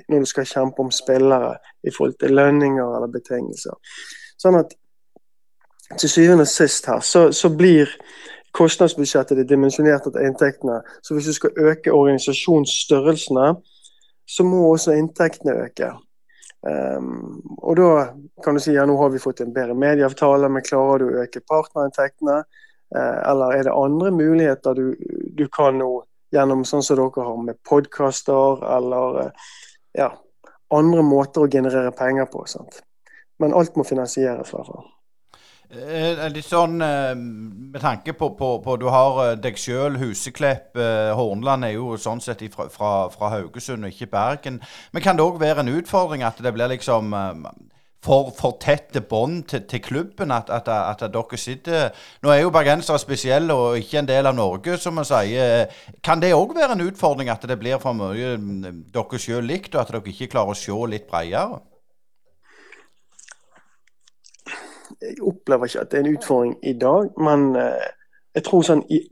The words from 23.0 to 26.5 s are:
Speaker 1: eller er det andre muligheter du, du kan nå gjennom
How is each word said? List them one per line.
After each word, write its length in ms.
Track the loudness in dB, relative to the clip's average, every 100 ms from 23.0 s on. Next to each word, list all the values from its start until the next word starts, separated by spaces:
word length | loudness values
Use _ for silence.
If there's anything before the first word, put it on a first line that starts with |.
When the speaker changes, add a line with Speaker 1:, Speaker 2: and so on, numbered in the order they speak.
| -4 -2 0
Speaker 1:
eller 200 | 0 2 0
er 80 |
det 80 | 0
andre 400 | 0 0 0 0
muligheter 600 | 2 2 4 2 0 -2
du, 220 | -2 -2 -4 -10 -10 -10 -6
du 80 | -4
kan 300 | 2 2 2
nå 240 | -2 -6 -10 _ _
gjennom 340 | 0 2